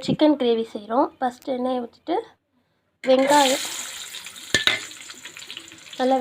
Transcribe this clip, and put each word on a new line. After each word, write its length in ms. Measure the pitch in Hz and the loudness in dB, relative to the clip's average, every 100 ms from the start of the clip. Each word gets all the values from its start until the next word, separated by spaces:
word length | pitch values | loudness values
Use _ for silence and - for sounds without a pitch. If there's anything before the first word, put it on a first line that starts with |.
| - | 6
சிக்கன் 280 | - 302 285 | 4 4 4
கிரேவி 240 | 240 233 226 | 2 0 -2
செய்றோம். 340 | 220 208 226 302 - | -8 -2 0 0 0
ஃபர்ஸ்ட் 320 | 254 247 - 254 | -6 -4 -6 -4
எண்ணெயை 240 | 247 254 | -2 -2
ஊத்திட்டு 320 | 233 _ - 359 466 _ _ _ _ _ _ _ | -6 _ -6 -4 -4 _ _ _ _ _ _ _
வெங்காயம், 600 | 254 262 269 294 269 277 - - - - - - - - - - - - - - - - - - - - - - - - | 2 4 6 6 6 2 -4 -10 -12 -12 -14 -14 -16 -16 -4 -2 0 -2 -6 -16 -18 -18 -18 -16 -16 -16 -16 -20 -12 -2
நல்லா 180 | 254 262 | 2 4